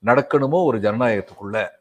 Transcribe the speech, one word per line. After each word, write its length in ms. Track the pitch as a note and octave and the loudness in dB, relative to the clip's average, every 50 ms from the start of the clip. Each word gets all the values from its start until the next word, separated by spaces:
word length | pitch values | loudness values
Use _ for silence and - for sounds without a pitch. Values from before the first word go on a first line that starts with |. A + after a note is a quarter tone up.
| F#2+ | 0
நடக்கணுமோ 580 | A2+ B2 C#3 C#3 - D3+ C#3+ C3+ C3+ D#3 F#3 F3+ | 2 2 2 2 2 0 0 2 2 0 0 0
ஒரு 160 | D3 A#2 G#2+ | 0 0 0
ஜனநாயகத்துக்குள்ள 880 | G2+ G#2 G#2 A#2+ B2+ A#2 A2 G2 F#2 - - - G2+ G2+ G#2+ A2 G2 F2 - _ | 0 -2 -2 0 0 0 0 -2 -4 -8 -14 -18 -12 -8 -6 -6 -6 -6 -8 _